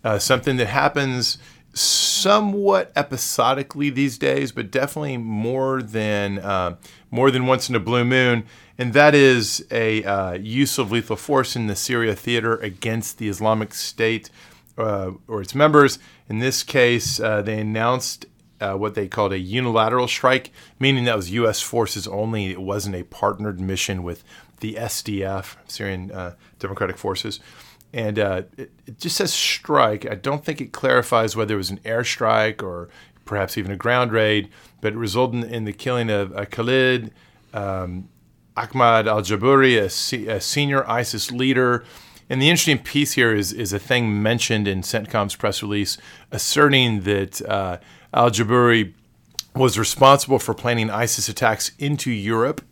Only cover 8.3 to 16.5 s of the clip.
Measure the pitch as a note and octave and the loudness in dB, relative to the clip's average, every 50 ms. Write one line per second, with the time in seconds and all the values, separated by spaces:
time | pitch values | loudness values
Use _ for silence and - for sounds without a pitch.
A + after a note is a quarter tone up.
8.3 | A#2+ A#2 G#2+ - - - - _ _ - B2 B2 A2 C#3 D3 D3+ D3 C#3+ C#3 C3+ | 2 0 -2 -8 -18 -20 -20 _ _ -6 -6 2 6 8 8 8 8 8 8 8
9.3 | B2+ B2 G#2+ G2 - - - _ - A#2 A2+ A2 A2 G#2+ G2 G2 G2+ G2 F#2+ F#2 | 6 4 2 -2 -4 -6 -6 _ -2 0 0 0 0 -2 -2 -2 -2 -2 -2 -4
10.3 | F2 F#2+ G2 A2 A2+ C3+ C#3 C3 - - B2 G2 A2 A#2 A2+ - A2+ - - - | -6 -8 -8 -4 0 0 0 2 2 -2 -2 0 0 -2 -2 -2 -6 -8 -2 0
11.3 | C#3+ C3+ B2 - - B2 A2+ G#2+ G2 - - - B2 A#2+ A#2 A2 G2+ - - A#2+ | 2 2 2 0 -4 -4 -2 -2 -4 -4 -4 -2 -2 0 0 0 -2 -4 -4 -2
12.3 | A#2+ A#2 A2 A#2 A#2 A2+ - G#2+ F#2 - - A2+ A2+ A2+ G#2 - - - A2 G#2 | -2 0 0 0 -2 -2 -4 -10 -10 -6 -6 -4 -4 -4 -6 -8 -10 -6 -6 -6
13.3 | G2 F2+ G#2+ A2 A2 A2 G#2+ G#2 - - - - - - A2+ A2+ A2+ G#2+ - - | -4 0 0 2 2 2 -2 -6 -8 -10 -10 -10 -4 -2 0 0 0 -2 -6 -12
14.3 | _ - - - - _ _ _ _ - A2+ A2 G#2 G2 F#2+ F#2 F#2+ - _ - | _ -20 -20 -20 -20 _ _ _ _ -6 -4 -2 -2 -4 -4 -8 -10 -12 _ -10
15.3 | A2+ G#2 G2 - - C3+ D3 D#3 D3+ D3 C#3+ C3 - - - - - _ _ - | -8 -8 -8 -6 2 4 4 6 8 6 6 6 4 -4 -14 -20 -20 _ _ -6
16.3 | A2 A2 A#2+ C3 | -4 -2 -2 -2